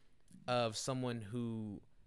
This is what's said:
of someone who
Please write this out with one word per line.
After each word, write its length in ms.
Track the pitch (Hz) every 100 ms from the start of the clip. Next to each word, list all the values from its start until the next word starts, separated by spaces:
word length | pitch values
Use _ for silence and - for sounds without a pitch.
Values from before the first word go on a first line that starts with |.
| - - - 95 -
of 300 | 123 117 107
someone 440 | - 131 127 117
who 600 | 101 120 117 113 107 101 - -